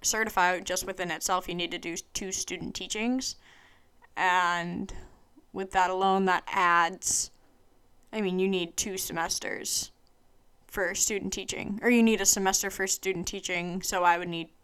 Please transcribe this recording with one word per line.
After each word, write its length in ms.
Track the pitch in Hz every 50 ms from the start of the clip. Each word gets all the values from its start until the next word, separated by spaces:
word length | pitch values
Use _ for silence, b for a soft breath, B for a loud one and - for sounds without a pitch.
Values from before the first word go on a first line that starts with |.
certify 560 | - - 226 220 220 214 - 196 180 180 185 170
just 260 | - - 180 190 -
within 240 | 196 185 185 180 170
itself, 380 | 156 170 - - 180 185 - 175
you 60 | 175
need 160 | 175 175 165
to 80 | 175 170
do 180 | - 170 170 185 - _ -
two 180 | - 202 190
student 420 | 190 - - - 180 165 165 - -
teachings. 640 | - 185 - 214 214 226 247 254 262 - - - b b b b b b b b b b b b b b _ _
And 760 | - 185 185 180 185 180 175 175 175 170 175 175 185 196 B B B B B B B B B _ - _ _
with 200 | - 190 190 190
that 180 | - 190 180 180
alone, 340 | 185 185 196 190 190 196 190
that 200 | 185 180 - - -
adds, 800 | - 196 180 175 170 170 165 170 - - - - - - - - - _ _ _ _ _ _ _ _ _ _ _ _ _ _ _
I 80 | - 220
mean, 180 | 202 185 185 185
you 100 | 190 196
need 280 | 190 180 170 165 -
two 200 | - - 208 190
semesters 960 | 190 - - 175 165 170 - - - - - - - - - - - - - _ _ _ _ _ _ _ _ _ _ _ _ _ _ _
for 280 | - - 175 180 175 190
student 380 | - - - 214 196 - 190
teaching, 460 | - 196 - - - - - - 196 226
or 80 | - 240
you 120 | 240 233
need 180 | 226 226 220 185
a 60 | 196
semester 440 | - - 208 190 190 196 - 208 190
for 160 | - - 190
student 400 | 190 - - - 190 185 170 180
teaching, 560 | - 202 190 - - 180 175 175 175 175 185
so 220 | - - 202 180 175
I 120 | 175 170 175
would 100 | 175 175
need 220 | 165 165 165 - - _